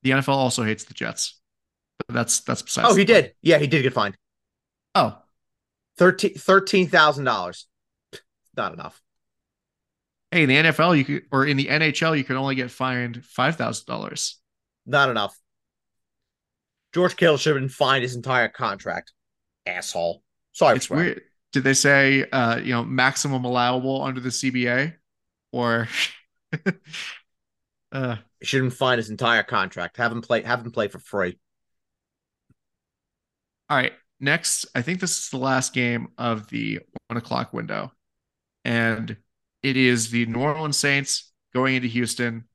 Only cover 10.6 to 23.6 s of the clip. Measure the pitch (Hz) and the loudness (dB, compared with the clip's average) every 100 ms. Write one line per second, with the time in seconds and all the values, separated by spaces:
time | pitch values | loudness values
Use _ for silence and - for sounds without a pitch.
10.6 | 160 156 165 165 135 143 - 135 139 135 | 4 4 4 4 2 -2 -2 0 0 0
11.6 | 139 147 156 - 165 156 135 131 135 135 | 0 0 0 0 0 0 -2 -4 -2 -4
12.6 | 123 - 131 123 123 117 - - 131 165 | -6 -6 -4 -2 -4 -8 -12 -2 -2 0
13.6 | 117 110 - 53 50 - - - _ _ | -4 -6 -8 -10 -8 -8 -8 -8 _ _
14.6 | _ _ - 143 139 117 101 - _ _ | _ _ -2 2 2 0 -4 -8 _ _
15.6 | _ _ _ _ _ _ _ _ _ _ | _ _ _ _ _ _ _ _ _ _
16.6 | _ _ _ 165 180 - 170 147 - 143 | _ _ _ 0 0 4 4 4 2 0
17.6 | 131 - 135 135 127 123 123 127 113 - | -2 0 2 2 0 -6 -2 0 0 -2
18.6 | 120 98 - 87 - _ _ _ _ _ | -6 -4 -6 -8 -8 _ _ _ _ _
19.6 | - 90 - 90 85 - _ _ _ - | -10 -8 -8 -4 -4 -4 _ _ _ 2
20.6 | 156 123 - 147 170 - _ _ _ 143 | 4 4 0 -2 -2 -4 _ _ _ 0
21.6 | 131 131 143 139 135 135 131 135 120 117 | 2 4 6 6 6 4 0 0 0 0
22.6 | - 120 120 131 127 135 147 131 123 123 | -2 -4 -2 2 2 2 -4 -2 -2 0